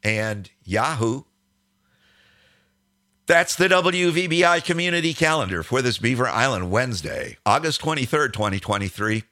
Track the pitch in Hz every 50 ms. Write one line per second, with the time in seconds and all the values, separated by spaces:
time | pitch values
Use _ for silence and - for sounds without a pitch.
0 | - 107 110 107 107 110 107 104 95 - _ _ _ - 90 107 117 147 160 123
1 | 113 113 113 139 156 _ _ _ _ _ _ _ _ _ _ _ _ _ _ _
2 | _ _ _ _ _ _ _ _ _ _ _ _ _ _ _ _ _ _ _ _
3 | _ _ _ _ _ - 165 170 180 - - - 180 190 185 185 180 180 180 180
4 | 180 175 160 170 185 180 160 170 - 170 175 170 - - 175 165 175 180 170 170
5 | 160 165 156 - 165 156 156 156 120 95 95 85 78 - 127 131 127 123 113 -
6 | - 117 127 120 127 123 76 - 120 139 123 95 90 90 92 113 127 127 117 92
7 | 76 - 62 65 64 - - _ _ 104 107 143 160 160 143 - - 156 160 151
8 | 131 117 - 151 151 131 104 - 107 104 95 98 - - 104 101 98 95 - -
9 | 104 110 110 110 107 _